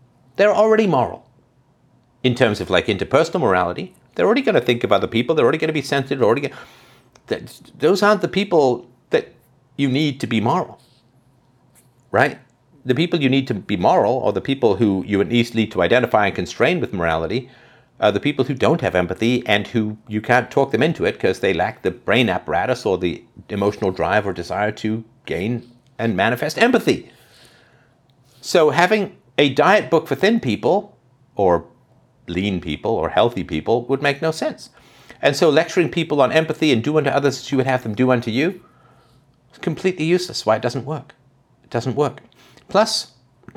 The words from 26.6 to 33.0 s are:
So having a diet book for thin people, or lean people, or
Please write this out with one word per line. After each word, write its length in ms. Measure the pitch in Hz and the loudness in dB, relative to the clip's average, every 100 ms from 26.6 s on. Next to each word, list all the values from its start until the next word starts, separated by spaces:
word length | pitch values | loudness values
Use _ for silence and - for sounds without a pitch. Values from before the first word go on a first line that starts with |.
| 240 240 - 104 - _ _ _ - _ _ _ _ _ _ _ _ _ | 2 4 2 -2 -4 _ _ _ -20 _ _ _ _ _ _ _ _ _
So 300 | - 175 151 | 0 2 4
having 460 | 143 180 214 180 - _ - | 4 2 2 -2 -8 _ 2
a 120 | 147 | 2
diet 380 | 139 156 208 - | 4 4 4 2
book 200 | 160 - | -2 0
for 80 | 143 | 0
thin 240 | 196 233 | 2 0
people, 560 | 127 101 127 190 - _ _ _ _ - | -2 -2 0 0 -4 _ _ _ _ 0
or 280 | 95 85 - _ _ _ _ _ - | 2 2 -2 _ _ _ _ _ -8
lean 340 | 87 101 90 | -4 -4 -4
people, 300 | 85 71 107 | -6 -6 -4
or 200 | 104 | -2